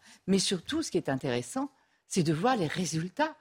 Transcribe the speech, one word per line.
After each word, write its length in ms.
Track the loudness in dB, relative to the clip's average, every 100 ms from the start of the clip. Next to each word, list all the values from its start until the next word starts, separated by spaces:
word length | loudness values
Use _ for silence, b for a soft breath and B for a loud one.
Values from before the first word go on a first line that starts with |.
| b b 2
Mais 120 | 2
surtout, 440 | 2 -2 -2 -4
ce 80 | -2
qui 60 | -2
est 140 | 0
intéressant, 580 | -2 0 -2 -2 -4 -6 _ _ _ -4
c'est 160 | 0
de 100 | 2
voir 240 | 2 2 2
les 100 | 0
résultats. 680 | -2 -4 -4 -4 -2 -2 -4